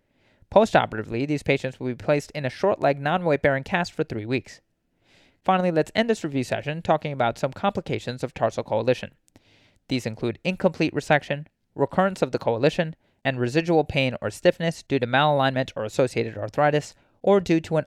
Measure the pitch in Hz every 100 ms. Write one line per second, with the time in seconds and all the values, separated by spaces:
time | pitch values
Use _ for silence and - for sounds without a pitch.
0 | _ _ _ _ _ 196 220 147 117 110
1 | 107 117 143 147 - 139 131 - 127 117
2 | - 147 - 151 131 - 196 214 143 139
3 | 143 185 170 143 147 135 139 180 175 -
4 | 156 113 107 127 - - _ _ _ _
5 | _ _ _ _ - 185 180 160 151 -
6 | 233 220 156 139 123 110 139 160 - 156
7 | 151 139 117 - 139 - 202 196 - 110
8 | - 127 123 - - - - 110 117 127
9 | - _ _ - _ _ _ _ - 131
10 | 113 110 120 110 180 185 185 - 160 147
11 | - 147 - 147 156 _ _ - 139 -
12 | 190 185 135 123 - 113 147 - 160 -
13 | _ _ 135 127 123 151 165 165 143 139
14 | 131 - 104 - 175 - 165 - - 135
15 | 120 131 151 143 135 131 135 - 107 -
16 | 127 123 113 104 107 143 147 147 - -
17 | _ _ 190 202 180 165 - 156